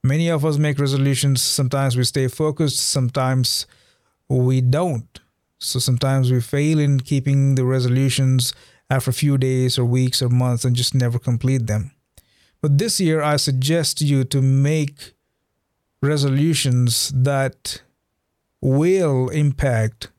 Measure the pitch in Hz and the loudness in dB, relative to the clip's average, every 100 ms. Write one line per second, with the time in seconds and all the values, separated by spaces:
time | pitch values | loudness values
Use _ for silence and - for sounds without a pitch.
0 | 127 147 170 160 156 147 151 143 139 135 | 0 0 0 0 0 0 0 0 0 0
1 | 139 131 139 131 - - 131 139 139 123 | 0 2 0 0 -2 -2 -2 0 0 0
2 | 123 143 131 - 156 147 156 - - 143 | -2 0 -4 -2 -4 0 -2 -2 -4 -2
3 | 127 139 131 131 123 - - _ _ _ | -2 -2 0 0 0 -4 -8 _ _ _
4 | _ _ _ 131 127 131 127 143 180 120 | _ _ _ 0 2 2 2 0 0 -4
5 | - - _ _ _ _ - 131 - 123 | -8 -20 _ _ _ _ -6 -4 -2 0
6 | 135 135 127 127 117 139 147 156 143 139 | 0 0 2 0 0 -2 0 2 2 0
7 | 127 143 135 139 139 131 127 131 123 127 | 0 -2 2 2 2 2 2 0 2 2
8 | 135 127 131 131 123 - - _ _ 135 | 0 2 2 2 0 -6 -20 _ _ -2
9 | 131 123 147 139 131 131 127 127 120 127 | -2 0 0 2 0 0 0 0 0 0
10 | 127 - 123 123 123 117 127 120 123 131 | 0 0 0 2 2 0 0 0 0 0
11 | 120 120 - 117 131 135 110 107 95 _ | 0 -2 -2 -2 0 0 0 -4 -4 _
12 | _ _ _ _ _ _ 151 143 220 - | _ _ _ _ _ _ 0 2 0 0
13 | 175 156 151 147 - 131 131 165 151 - | 0 0 0 0 0 -2 0 0 0 -2
14 | 151 139 127 139 135 135 139 156 143 - | 0 0 0 0 2 2 2 0 -2 -8
15 | - _ _ _ _ _ _ _ _ _ | -20 _ _ _ _ _ _ _ _ _
16 | 139 151 139 135 156 156 131 123 123 117 | -2 0 0 2 0 0 0 2 2 0
17 | - 135 135 139 135 - - - _ _ | -2 -2 0 0 -2 -6 -14 -14 _ _
18 | _ _ _ _ _ _ 135 135 165 190 | _ _ _ _ _ _ 0 2 2 2
19 | 165 131 127 156 147 139 139 117 110 - | 2 0 0 0 0 0 0 0 -2 -4
20 | - | -20